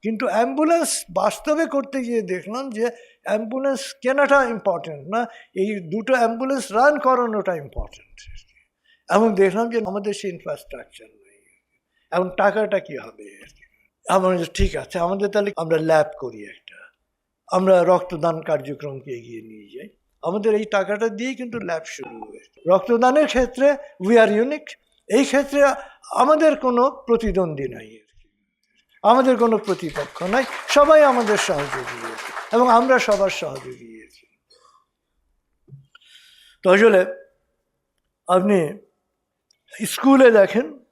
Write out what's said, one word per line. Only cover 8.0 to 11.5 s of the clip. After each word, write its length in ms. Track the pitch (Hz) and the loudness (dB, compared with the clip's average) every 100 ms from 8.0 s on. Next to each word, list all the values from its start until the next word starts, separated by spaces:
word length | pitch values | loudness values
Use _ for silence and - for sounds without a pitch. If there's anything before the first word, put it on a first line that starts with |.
| _ _ - - _ _ _ _ _ _ _ | _ _ -20 -20 _ _ _ _ _ _ _
এবং 200 | 185 226 | 2 2
দেখলাম 360 | 190 196 185 233 | 2 2 2 -4
যে 100 | 233 208 | -4 -4
আমাদের 280 | 196 202 | -6 -6
সেই 160 | 202 202 | -8 -10
ইনফ্রাস্ট্রাকচার 760 | 170 160 143 - 123 113 - 110 | -10 -12 -12 -14 -20 -20 -20 -20
নেই, 380 | _ _ _ _ | _ _ _ _